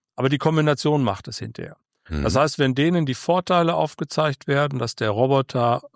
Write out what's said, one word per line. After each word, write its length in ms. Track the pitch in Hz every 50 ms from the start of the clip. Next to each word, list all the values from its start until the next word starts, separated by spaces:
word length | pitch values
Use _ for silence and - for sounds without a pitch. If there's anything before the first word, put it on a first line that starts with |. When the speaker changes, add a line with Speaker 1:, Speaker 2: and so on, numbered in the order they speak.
| _ _ -
Speaker 1:
Aber 140 | - 123 135
die 100 | 147 135
Kombination 640 | - 160 160 156 156 151 143 - - 151 151 143 131
macht 240 | 104 95 - - -
es 100 | 107 -
hinterher. 400 | 120 113 - - 85 82 - _ _ _ _ _ _ -
Speaker 2:
Mhm. 140 | 80 73 71
Speaker 1:
Das 120 | - 87
heißt, 220 | 131 151 156 - -
wenn 160 | 143 131 127
denen 320 | 139 147 170 180 175 156
die 80 | 135 123
Vorteile 640 | - - - 175 185 180 - 180 175 170 165 170
aufgezeigt 720 | 160 156 156 - - 160 - - - 156 151 139 - - -
werden, 320 | 139 139 147 143 143 123
dass 160 | 117 113 -
der 160 | - 113 107
Roboter 720 | 101 110 127 131 139 135 131 - - 127 120 120 120 123 - - _